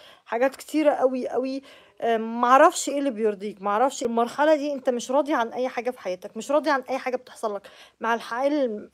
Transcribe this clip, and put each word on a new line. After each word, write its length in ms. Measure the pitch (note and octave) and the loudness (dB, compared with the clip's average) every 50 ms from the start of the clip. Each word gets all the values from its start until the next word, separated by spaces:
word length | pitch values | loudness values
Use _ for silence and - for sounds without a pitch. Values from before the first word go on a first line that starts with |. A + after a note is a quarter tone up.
| - - - _ _ | -20 -20 -20 _ _
حاجات 320 | - - A#3 B3 C4+ C4+ | -6 -2 0 0 0 0
كتيره 340 | - - - - D4+ D#4 D4 | -4 -14 -2 0 2 4 4
قوي 380 | C4+ - - C4+ C4 B3+ A#3+ - | 4 4 2 0 0 0 -4 -4
قوي. 340 | - - C4 C4+ C4 C4+ C4+ - - - - _ _ _ | -4 -2 -2 -2 -6 -8 -10 -14 -20 -20 -20 _ _ _
آم، 400 | - A#3 A#3 A3 A3+ A3+ A3+ A#3 | 0 0 0 0 -2 -4 -2 -2
معرفش 480 | B3 A#3+ B3+ C4+ D4+ F4+ - - - - | 4 6 8 8 8 8 6 2 -6 -4
ايه 100 | C#4 C#4+ | -4 -2
اللي 120 | C#4 C#4 | -2 -2
بيرضيك، 520 | A3+ G#3 A3 G#3 G#3 F#3 G3 G#3+ F#3+ - F#3+ | -2 0 -2 -2 -2 -2 -8 -10 -10 -6 -4
معرفش 400 | G3+ G3+ G#3+ B3 C#4 C4 - C4+ | -2 2 2 2 2 0 -2 -4
المرحله 520 | B3 A#3 A#3 A#3 A#3 - - D4 D#4 D#4+ | -2 0 0 0 0 0 0 4 4 4
دي 160 | D4 C#4 D4 C#4+ | 2 2 -4 -6
انت 180 | C4 - C4+ | -4 -2 -2
مش 200 | B3 A#3+ A3+ - | -2 -2 -4 0
راضي 240 | B3+ C#4+ D4+ C4+ D#4 | 0 0 0 2 0
عن 140 | C4 A#3 A3+ | -2 -2 -2
اي 200 | - - B3+ B3+ | -4 -4 -4 -4
حاجه 220 | - B3+ A3+ B3 | -4 -4 -6 -6
في 100 | B3 - | -8 -6
حياتك، 360 | - F#3+ F3+ F3+ - G3+ - | -8 -8 -8 -8 -10 -14 -12
مش 140 | A3 A3 - | -12 -6 0
راضي 200 | C#4 D4+ C4+ D#4 | 0 0 2 2
عن 100 | D4 - | 0 0
اي 180 | G3+ - B3+ C4 | -2 -4 -6 -6
حاجه 180 | - B3+ A#3+ | -4 -4 -6
بتحصل 380 | B3 - - - - - A3 G#3 | -6 -8 -12 -14 -8 -6 -6 -6
لك. 80 | G3 - - - - - - _ _ | -6 -10 -14 -20 -20 -20 -20 _ _
مع 140 | A3 A3+ A#3 | -4 -2 -2
الحياه 340 | A3+ A3 - A#3 A#3+ C4+ C#4+ | -2 -4 -6 -6 -2 0 0
ال-، 420 | D4 D4+ C4+ A#3+ G#3+ G#3 - - | 2 2 0 -2 -2 -6 -12 -12